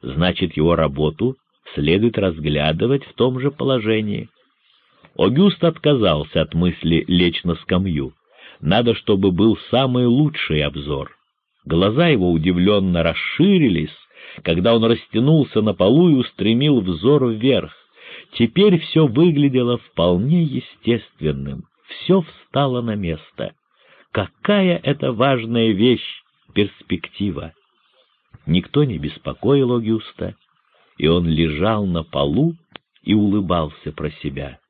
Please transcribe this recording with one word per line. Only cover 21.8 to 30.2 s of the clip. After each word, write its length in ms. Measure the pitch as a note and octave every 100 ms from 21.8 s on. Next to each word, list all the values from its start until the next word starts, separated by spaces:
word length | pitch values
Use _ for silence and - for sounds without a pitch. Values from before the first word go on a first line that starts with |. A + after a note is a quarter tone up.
| _
всё 340 | - - F#3+
встало 600 | D#3+ - _ C3 C#3 B2
на 140 | A#2 G#2
место. 580 | F2+ D#2+ - - G1+ - _ _ _ _ _
Какая 680 | - F#2+ _ - G#3 F#3+ E3+
это 300 | - D3 C3+
важная 600 | A2+ C3 C3 A2+ A#2 A2+
вещь — 520 | G2 A#2+ A#2 - - _ _ _
перспектива! 1000 | - G#2 - _ F2 - - G2+ D2 D#2+ _ _ _ _ _ _ _ _ - -
Никто 380 | F2 - C#3
не 140 | D3 E2+
беспокоил 800 | C#2+ - - C2 A2+ C#3 B2+ A#2+
Огюста, 600 | A2 A2+ - -